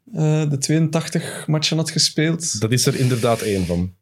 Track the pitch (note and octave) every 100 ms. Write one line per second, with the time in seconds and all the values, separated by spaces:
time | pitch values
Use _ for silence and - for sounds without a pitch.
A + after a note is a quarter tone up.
0 | - F#3 D#3 D#3 D3+ C#3 - D#3+ D#3 E3
1 | D#3+ E3+ - - - D#3 D3+ D#3+ D#3 -
2 | - - D#3 E3 - G#2+ G#2+ B2 C#3+ C3
3 | B2+ A#2+ A#2+ A2+ G#2+ G2 F2 F2 F#2 -